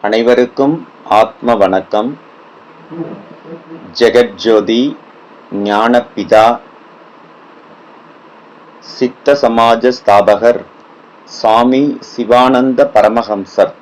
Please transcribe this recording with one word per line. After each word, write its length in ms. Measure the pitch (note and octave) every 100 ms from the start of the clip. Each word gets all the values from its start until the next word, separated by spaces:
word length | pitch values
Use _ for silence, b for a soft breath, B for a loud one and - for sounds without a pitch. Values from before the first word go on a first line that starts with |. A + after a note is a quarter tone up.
அனைவருக்கும் 680 | G#2 A2 A#2 B2 B2 - C#3 D#3+ - - -
ஆத்ம 460 | G#2 A2+ - A#2+ A2+
வணக்கம். 540 | G2 F#2+ F#2 G#2+ A#2 D3 - - - - - - - E3 D#3+ - - - - E3 - - -
ஜெகஜோதி 920 | - A#2 A#2+ A#2 - A2+ A2 G2 A2+ C#3 D3+ - - - - -
ஞானபிதா 920 | G2 G2+ G#2 A#2 B2 - - F2 A2 A2+ A#2+ - - - - - - - - - - - - - - - - - - - - - - -
சித்த 480 | - B2 - -
சமாஜ 560 | C#3+ A#2+ A2+ A#2 A#2 B2
ஸ்தாபகர் 720 | B2 - G2+ G2 G#2 A#2 A#2+ - - - - - - -
சுவாமி 560 | - A2+ A2 B2 C3 C#3+ C#3+
சிவானந்த 840 | - - A2 A#2+ B2+ B2+ C3 B2 C#3+
பரமஹம்சர் 840 | G#2+ G#2 A#2 G#2+ G#2 F#2+ - F#2 -